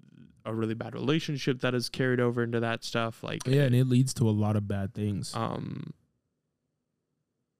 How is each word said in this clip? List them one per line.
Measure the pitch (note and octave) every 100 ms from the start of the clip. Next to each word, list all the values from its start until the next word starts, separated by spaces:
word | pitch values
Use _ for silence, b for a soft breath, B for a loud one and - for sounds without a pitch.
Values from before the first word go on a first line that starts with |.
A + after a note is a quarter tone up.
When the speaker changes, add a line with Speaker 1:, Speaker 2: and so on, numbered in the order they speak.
| - - - _ G#2+
Speaker 1:
a | A2+
really | A2
bad | A2+ A#2
relationship | A2+ A#2+ D#3 - C#3 - B2+
that | B2+ B2
is | A2+
carried | - C3 B2
over | A#2+ A#2+
into | A#2 A#2
that | A#2 A#2 -
stuff. | A#2 A2+ -
Like, | - A2 B2+
Speaker 2:
Yeah, | C#3
and | C3+ B2
it | B2+
leads | B2 C3 -
to | A2+
a |
lot | G#2 G#2 G#2+
of | G2+
bad | G2 G2
things. | G#2+ G#2 G2 - A2
Speaker 1:
um, | A2+ - - - - - _ _ _ _ _ _ _ _ _ _ _ _ _ _ _